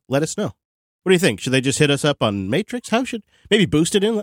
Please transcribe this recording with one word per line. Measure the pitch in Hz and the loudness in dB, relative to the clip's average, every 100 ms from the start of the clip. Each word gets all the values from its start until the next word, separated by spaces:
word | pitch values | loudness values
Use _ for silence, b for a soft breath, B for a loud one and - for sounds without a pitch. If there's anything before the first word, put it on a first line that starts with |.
| - | -4
let | 135 | -2
us | 156 - | -2 -4
know. | 170 - _ _ _ _ | -8 -8 _ _ _ _
What | 180 | 0
do | |
you | 185 | 2
think? | 175 101 | 2 -2
Should | 131 | 0
they | 131 | 0
just | 131 - | 0 2
hit | 151 | 2
us | 139 | 2
up | 151 143 | 0 0
on | 113 101 95 | 0 0 -2
Matrix? | 143 220 247 - | -4 -4 -8 -4
How | 220 | -2
should, | 262 226 - b b | -2 -8 -12 b b
maybe | 214 | 2
boost | 165 151 170 | 2 2 2
it | 202 | 2
in? | 208 220 | 0 -2